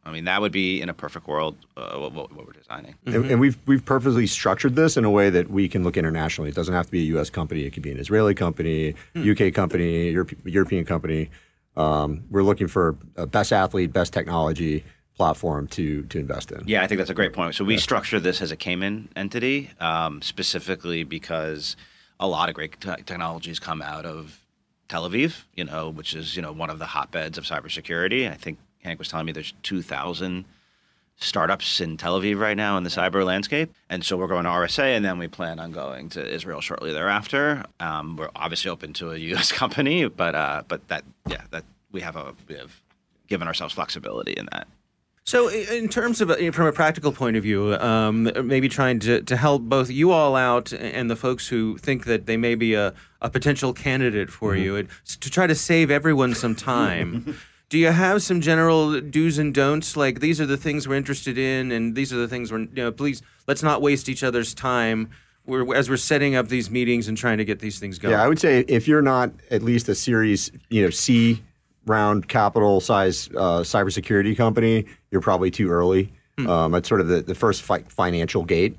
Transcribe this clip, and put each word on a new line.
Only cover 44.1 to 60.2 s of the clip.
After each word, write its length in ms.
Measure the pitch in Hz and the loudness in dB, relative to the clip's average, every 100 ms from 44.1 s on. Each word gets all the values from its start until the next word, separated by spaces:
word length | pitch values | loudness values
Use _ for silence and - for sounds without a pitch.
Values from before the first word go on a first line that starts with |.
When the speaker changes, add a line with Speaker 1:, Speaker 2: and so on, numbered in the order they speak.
| 57 - | -8 -6
Speaker 1:
in 140 | 50 50 | -8 -10
that. 160 | 50 - _ _ _ _ _ | -12 -14 _ _ _ _ _
Speaker 3:
So 260 | - 247 240 | -2 2 2
i-, 40 | 214 196 | 0 -4
in 160 | 233 226 | -4 -2
terms 320 | 240 240 233 | -2 -2 0
of, 100 | 196 | 0
uh, 220 | 160 175 | 2 0
from 140 | 160 160 | 2 2
a 80 | |
practical 400 | 151 156 156 147 | 4 0 2 -4
point 240 | - 123 110 | -2 0 0
of 60 | |
view, 320 | 107 98 104 101 | 0 0 0 0
um, 540 | 117 113 110 113 113 - 123 | 2 2 2 2 0 0 0
maybe 220 | 131 131 | 2 2
trying 320 | - 131 117 | 2 0 2
to, 200 | 107 120 | 2 0
to 160 | - 123 | 2 2
help 240 | 147 143 | 4 2
both 280 | 117 135 127 | 2 0 2
you 220 | 131 170 | 2 4
all 240 | 170 147 131 | 6 6 4
out 380 | 127 120 120 | 4 2 0
and 360 | - 110 - 120 | -8 -6 -4 -2
the 60 | 113 | -2
folks 320 | 127 127 - | -2 -2 -2
who 300 | 120 110 - | -2 -2 -4
think 260 | - 131 117 | -2 -2 0
that 200 | 110 98 | -2 0
they 100 | 113 | 0
may 200 | 120 117 | 2 2
be 180 | 113 | 2
a, 200 | 107 101 - - _ | 2 2 -2 -20 _
a 80 | 117 | -4
potential 420 | 131 147 139 131 | 0 2 2 0
candidate 580 | 127 143 131 127 104 92 | -2 -2 2 2 0 -4
for 240 | - 107 98 | -4 0 0
Speaker 2:
Mm-hmm. 80 | |
Speaker 3:
you, 120 | 95 101 | 0 -2
and 140 | - - - | -6 -10 -12
s-, 80 | - | -10
to 120 | 131 | -2
try 180 | 175 180 | 2 4
to 80 | 147 | 2
save 340 | - 165 151 | 4 4 4
everyone 440 | 143 156 143 127 | 4 4 4 4
some 220 | 117 120 110 | 2 0 -2
time, 840 | - 120 107 85 85 117 117 147 | 0 2 2 0 -2 -4 -6 -12
Speaker 2:
<laughs> 280 | - _ _ | -16 _ _
Speaker 3:
do 80 | 156 | 4
you 80 | 165 | 6
have 340 | 165 185 202 | 6 4 2
some 200 | 196 175 | 2 0
general 580 | 156 160 165 160 151 151 | 4 4 6 6 4 0
do's 380 | 147 143 160 147 | 0 2 2 2
and 140 | 151 | 2
don'ts? 420 | 139 139 151 - 151 | 4 4 2 -2 0
Like, 240 | 135 | 0
these 220 | 120 | 2